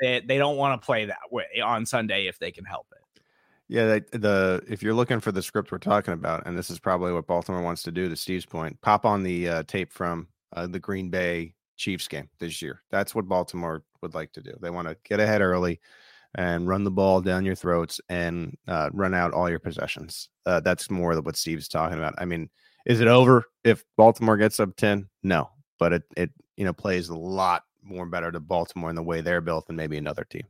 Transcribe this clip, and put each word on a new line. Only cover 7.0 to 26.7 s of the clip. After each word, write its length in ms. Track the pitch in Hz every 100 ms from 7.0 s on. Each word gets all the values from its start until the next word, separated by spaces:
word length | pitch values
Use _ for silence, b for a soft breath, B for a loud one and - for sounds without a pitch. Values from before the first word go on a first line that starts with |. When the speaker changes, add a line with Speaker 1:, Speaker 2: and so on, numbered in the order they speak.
| 90
Speaker 2:
what 140 | 87 78
Baltimore 340 | 85 87 92
wants 220 | 85 85
to 80 | -
do, 180 | 85 92
to 60 | 80
Steve's 320 | - 92 -
point, 340 | 82 80 -
pop 240 | - 107 113
on 160 | 101
the, 260 | 92 87 87
uh, 160 | 82 78
tape 260 | 98 87
from, 360 | - 87 85 87 _ _
uh, 120 | 87 87
the 140 | 90
Green 320 | 92 98 92
Bay 420 | 90 90 85 82 - _ -
Chiefs 320 | - 90 -
game 180 | 76 69 -
this 220 | 85 78
year. 200 | 76 - _
That's 260 | 98 101 113
what 140 | 95
Baltimore 560 | 92 90 87 85 80 - _
would 120 | 87
like 200 | 80 78
to 80 | -
do. 100 | - -
They 100 | 87
wanna 280 | 87 85 80 -
get 160 | 104
ahead 180 | 107 107
early 380 | 95 90 90 82 b b b b b -
and 320 | 90 85 87
run 160 | 95
the 80 | 101
ball 300 | 95 95 92
down 240 | 95 92 95
your 100 | 92
throats 460 | 90 87 82 - -
and, 480 | 90 87 85 82 - -
uh, 220 | 85 76
run 220 | 98 95
out 180 | 92 87
all 180 | 80 87
your 100 | 82
possessions. 680 | 85 78 69 - 78 - - _ -
Uh, 140 | 87
that's 320 | 85 90 -
more 220 | 95 87
of 120 | 82 78
what 120 | 78
Steve's 320 | 82 80 71
talking 280 | 80 80 80
about. 180 | 78 -
I 80 | 87
mean, 240 | 85 78 b b b -
is 140 | 117
it 80 | 117
over 380 | 123 127 127 - _
if 220 | 117 110 - -
Baltimore 400 | 110 113 113 107
gets 240 | 107 -
up 160 | 101 -
ten? 320 | 107 101 98 _
No, 280 | 95 85 - _ _ -
but 160 | 85
it, 100 | 85 - -
it, 140 | 87 - _ -
you 80 |
know, 80 | 95